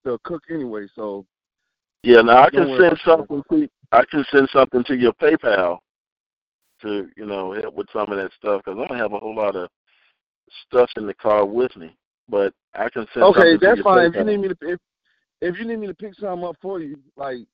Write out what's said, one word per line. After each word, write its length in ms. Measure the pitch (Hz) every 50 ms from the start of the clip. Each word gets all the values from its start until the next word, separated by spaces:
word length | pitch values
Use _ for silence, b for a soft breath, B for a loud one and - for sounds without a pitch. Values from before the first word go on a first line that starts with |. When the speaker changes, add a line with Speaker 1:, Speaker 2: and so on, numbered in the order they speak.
| -
Speaker 1:
to 140 | 131 120 - -
cook 200 | - 170 151 - -
anyway, 360 | 165 156 131 120 110 107 101 98 _
so 300 | 117 107 104 98 101 95 _ _ _ _ _ _ _ _ _ _ _ _ _ _ _ -
Speaker 2:
Yeah, 180 | 120 120 117
now 220 | 113 117 120 127 143
I 60 | 160
Speaker 1:
don't 40 | 143
Speaker 2:
can 160 | 139 - 139
Speaker 1:
worry 80 | 131
Speaker 2:
send 160 | 127 180 170 165
Speaker 1:
about 100 | - -
the 80 | 170
ribs. 180 | 165 160 143 -
Speaker 2:
something 140 | 147 143 - -
to, 180 | 165 151 147 - _ _ _ _
I 140 | - 120 127
can 200 | - - 147 131 -
send 180 | 143 139 135 -
something 340 | - 139 131 - - 123 123
to 100 | - 127
your 180 | 123 123 117 -
PayPal 680 | - 147 151 160 - - 117 101 95 90 87 87 90 _ _ _ _ _ _ _ _ _ _ _ _ _ _ _ _ _ _ _ _
to, 280 | - 107 104 101 92 - _
you 100 | 101 107
know, 260 | 104 101 98 92 92 98
help 220 | 110 - - 71
with 120 | 87 98 -
some 200 | - 110 104 104
of 60 | 101
that 140 | 98 95 90 -
stuff, 300 | _ - 107 101 95 -
'cause 140 | 101 95
I 100 | 110 143
don't 100 | - 131
have 160 | 120 110 101 104
a 60 | 101
whole 160 | - 110 110
lot 200 | 110 107 101 98
of 140 | 92 90 - _ _ _ _ _ _ _ _ _ _ _ _ _ _ _ _ - - -
stuff 220 | _ - 123 123 - -
in 80 | 110 107
the 60 | 101 -
car 320 | - - 110 104 104 101
with 300 | 101 110 120 127 123 -
me, 180 | 98 82 80 _ _ _ _ _ _ _ -
but 240 | 110 101 98 95 - _ _ _ -
I 160 | 98 110 117
can 180 | - 123 107 - -
send 120 | - 175
Speaker 1:
Okay, 140 | 196 185 196
Speaker 2:
something 200 | 175 165 160 -
to 60 | 180
Speaker 1:
that's 120 | 196 233
Speaker 2:
your 60 | 214 -
Speaker 1:
fine. 220 | 202 185 180 170
If 80 | 170 170
you 80 | 202 214
Speaker 2:
PayPal. 20 |
Speaker 1:
need 120 | 214 208
me 100 | 202 196 190
to, 80 | 175 -
if, 180 | 151 170 180 - _ _ _ _ _ _ _ _ _ _ _ _
if 180 | 165 180 170 202
you 60 | 226
need 120 | 233 233 220
me 80 | 208
to 60 | 190 165
pick 220 | - 214 208 185
something 280 | _ 208 196 180 175 175
up 100 | 175 165 _
for 180 | - 190 196 175
you, 180 | 160 139 151 139 131 147 _
like, 300 | 135 139 135 127 123 107 _